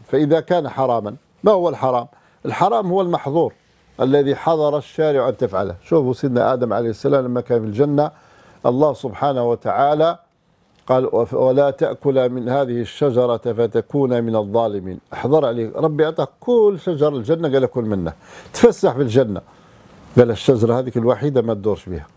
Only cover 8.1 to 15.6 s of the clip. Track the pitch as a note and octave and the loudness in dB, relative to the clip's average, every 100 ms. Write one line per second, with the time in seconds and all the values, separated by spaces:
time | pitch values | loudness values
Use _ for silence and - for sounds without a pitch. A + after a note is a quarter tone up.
8.1 | - _ - - - - B2+ D3+ B2 B2+ | -4 _ -20 -20 -4 -2 2 0 0 -8
9.1 | G2 C#3+ C3 A#2+ A#2 A2 G2 C#3 D3+ E3 | -4 -2 0 0 -2 -2 0 2 2 0
10.1 | E3+ _ _ _ _ _ _ - C3 C3 | -2 _ _ _ _ _ _ 0 0 2
11.1 | A2 A#2 B2 C3 C3 C#3+ C3+ D#3 B2+ C#3+ | 0 0 0 2 2 2 0 -4 -2 0
12.1 | C3 B2+ B2+ A#2+ C3+ C3 A#2+ G#2+ - D3 | 0 0 -2 -2 -2 -2 -4 -6 -2 0
13.1 | A#2+ B2 A2+ A#2+ A2 A#2 A#2 - C#3+ C3 | 2 2 0 -2 -2 0 0 -2 -2 0
14.1 | A#2+ A#2 A2 G#2 A2+ A2+ G2+ F#2 F2+ - | 0 0 -2 0 0 0 -4 -8 -12 -14
15.1 | - C3+ D#3 C3+ A#2+ | -8 0 2 2 -2